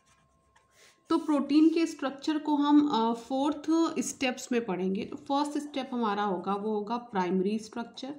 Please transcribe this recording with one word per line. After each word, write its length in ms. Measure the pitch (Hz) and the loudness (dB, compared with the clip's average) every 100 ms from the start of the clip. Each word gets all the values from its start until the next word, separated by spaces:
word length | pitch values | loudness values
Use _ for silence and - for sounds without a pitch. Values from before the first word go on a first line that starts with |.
| _ _ _ _ _ _ _ _ - _ - | _ _ _ _ _ _ _ _ -20 _ -2
तो 80 | 330 | 0
प्रोटीन 520 | 311 285 - 302 320 | 2 2 4 6 6
के 160 | 330 330 | 6 0
स्ट्रक्चर 520 | - 269 - - 302 | -2 -6 -4 -4 -2
को 180 | 302 285 | 0 2
हम, 320 | 285 294 294 | 6 6 6
अ, 260 | 226 226 | 2 0
फोर्थ 840 | 233 - 262 294 285 - 330 330 - | -2 -4 -2 0 -2 0 2 2 0
स्टेप्स 520 | - - 254 247 - | -6 -4 -4 -4 -4
में 140 | 240 233 | -2 -2
पढ़ेंगे। 400 | 175 190 196 - | -2 -2 -4 -6
तो 100 | - | -10
फर्स्ट 420 | - 277 294 294 | -4 -2 -2 -4
स्टेप 320 | 294 269 254 | -6 -8 -6
हमारा 300 | 240 220 202 | -2 -2 0
होगा, 320 | 208 180 185 202 | -2 -2 -4 -4
वो 180 | 214 | -2
होगा 240 | 214 208 240 | -4 -4 -6
प्राइमरी 640 | - 190 180 190 190 220 | -4 -2 0 0 0 -2
स्ट्रक्चर, 560 | - 240 233 - 262 | -6 -12 -12 -12 -14